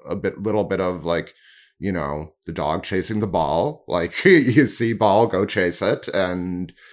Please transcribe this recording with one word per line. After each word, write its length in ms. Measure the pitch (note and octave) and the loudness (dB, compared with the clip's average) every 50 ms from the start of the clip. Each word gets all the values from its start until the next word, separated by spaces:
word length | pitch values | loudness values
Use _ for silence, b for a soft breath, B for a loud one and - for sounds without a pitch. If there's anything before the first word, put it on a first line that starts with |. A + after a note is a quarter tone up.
| - - | -10 -8
a 60 | F2 | -6
bit, 240 | G2 - F#3+ - - | -4 -4 -4 -4 -4
little 240 | G2 A2 G#2 G#2+ F#2+ | -4 -2 0 0 0
bit 160 | D#2+ G2 F#2 | 0 -2 -2
of, 240 | F#2 F2+ F2+ E2+ D2+ | -2 -2 -4 -4 -4
like, 300 | E2+ E2+ E2 D#2+ - b b b b b b b b b - | -2 -2 -2 -4 -6 b b b b b b b b b -8
you 120 | F2 G2+ | -6 -4
know, 420 | F#2 E2 D2 C#2+ D2 D2+ D#2+ D#2+ _ _ _ | -4 -2 -4 -4 -6 -6 -8 -12 _ _ _
the 60 | F2 | -10
dog 300 | D#2+ - D2+ D2+ D#2+ F#2+ - | -6 -4 -2 -2 -2 -4 -4
chasing 360 | - G2 F#2 F2 - A2 G#2+ | -4 -2 -2 -2 -2 -4 -4
the 60 | A2 | -2
ball. 580 | G2 E2 E2+ D#2 C#2+ D#2 E2 C3+ D3 D#3 - _ - | -2 0 0 0 2 2 2 2 0 -2 -6 _ -4
Like, 360 | - F2 E2+ E2+ - - - | -2 -2 -2 -2 -2 2 6
<laughs> 0 | |
you 420 | G3 F#3 D#3+ B2+ B2 G#2+ D3+ C3+ | 6 6 6 6 6 4 4 4
see 260 | - - - A#2 A2+ | 4 2 -2 -2 -2
ball, 340 | A2+ G2+ A2 G#2 G2 A2 A#2 | 0 2 2 4 6 4 4
go 180 | G#2+ F#2 F#2 G#2 | 4 2 0 -2
chase 360 | G2+ - G#2 F2+ F2 F2 - | 0 0 0 0 0 0 0
it, 260 | F#2+ G2+ A#2+ - - - | -2 -2 -2 -2 -4 -4
and 640 | - G2 F#2 F2+ F2+ F2+ F2+ F#2 F2+ F2+ F#2 E2+ b b b b | -2 0 0 0 -2 -4 -4 -4 -4 -6 -6 -8 b b b b